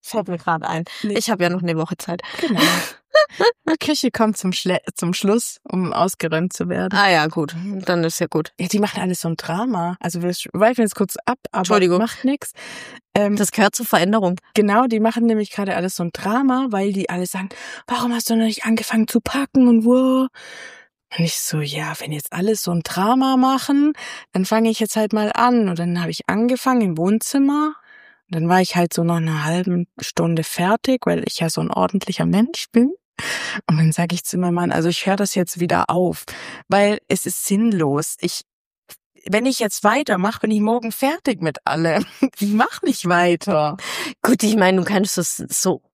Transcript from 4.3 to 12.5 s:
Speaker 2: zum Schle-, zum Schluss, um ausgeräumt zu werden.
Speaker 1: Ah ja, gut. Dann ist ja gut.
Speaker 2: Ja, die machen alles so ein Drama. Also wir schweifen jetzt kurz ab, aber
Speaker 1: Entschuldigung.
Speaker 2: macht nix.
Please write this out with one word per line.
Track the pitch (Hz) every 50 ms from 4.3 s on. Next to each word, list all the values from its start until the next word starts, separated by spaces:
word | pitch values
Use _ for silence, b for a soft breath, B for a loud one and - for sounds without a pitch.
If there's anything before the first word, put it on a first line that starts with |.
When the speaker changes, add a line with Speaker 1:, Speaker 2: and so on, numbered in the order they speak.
| 208
Speaker 2:
zum | - - 185
Schle-, | 185 - - 180 180 - - - -
zum | - 180 170 180
Schluss, | - - 196 208 - - - - - -
um | - 190 185 180 160
ausgeräumt | - - - 190 - - - 160 160 160 175 185
zu | - - 170 180
werden. | 180 180 185 190 208 202
Speaker 1:
Ah | 202 190
ja, | 175 156 151
gut. | 160 - 165 147 143 165 165 180 202 202 190 185
Dann | - 180 170 165
ist | 165 - -
ja | 175
gut. | - - 156 151 - - -
Speaker 2:
Ja, | 180 180
die | - 202
machen | 208 196 - 202
alles | - 185 175 -
so | - 165
ein | 160
Drama. | - - - 165 190 240 254 214 175 170 175 180 -
Also | - 175 180 175
wir | 175 175
schweifen | 175 - - - - 190 214 233 254 -
jetzt | 226 202 -
kurz | - 202 - - - -
ab, | 226 254 - - -
aber | - 202
Speaker 1:
Entschuldigung. | 185 175 214 202 185 175 175 185
Speaker 2:
macht | 226 233 - - -
nix. | 262 285 - - -